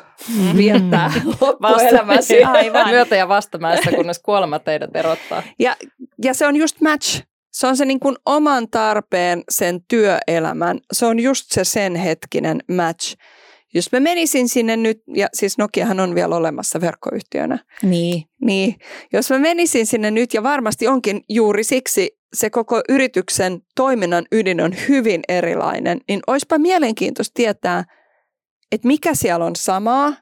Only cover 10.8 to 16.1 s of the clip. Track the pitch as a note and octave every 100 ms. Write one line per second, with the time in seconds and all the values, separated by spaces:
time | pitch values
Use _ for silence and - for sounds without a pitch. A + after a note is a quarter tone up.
10.8 | - - A#3 A3+ B3+ B3+ - G#3 F#3 A3+
11.8 | F#3+ E3+ F3+ D#3+ - - D#3 D#3+ - F3+
12.8 | E3 E3+ - - _ _ - _ _ F3
13.8 | - B3+ D4+ F4 D#4+ C4+ B3 B3+ A3+ A3+
14.8 | A3+ A3 - - G3 - G3+ - G#3 -
15.8 | - F#3+ F#3